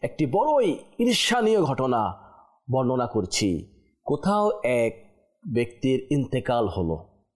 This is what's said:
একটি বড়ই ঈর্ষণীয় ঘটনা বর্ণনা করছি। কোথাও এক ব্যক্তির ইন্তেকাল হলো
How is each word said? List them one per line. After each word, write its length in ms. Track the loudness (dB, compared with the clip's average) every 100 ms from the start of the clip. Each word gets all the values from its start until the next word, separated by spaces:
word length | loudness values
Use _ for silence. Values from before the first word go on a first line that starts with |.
একটি 240 | -6 -2 0
বড়ই 520 | 2 2 4 2 0 -8 -2
ঈর্ষণীয় 640 | 0 2 0 2 2 2
ঘটনা 520 | 2 0 0 0 -2 -6 -16 -20 -20 _ -4
বর্ণনা 340 | -2 0 0 0
করছি। 720 | -2 -2 -2 0 -2 -6 -20 _ _
কোথাও 460 | -6 -2 0 2 2 0
এক 280 | 0 2 0 -2 -20 _ _ _ -4
ব্যক্তির 520 | -2 -2 -2 0 0 0
ইন্তেকাল 580 | -2 0 -4 -2 0 0
হলো 560 | 0 -2 -4 -8 _ _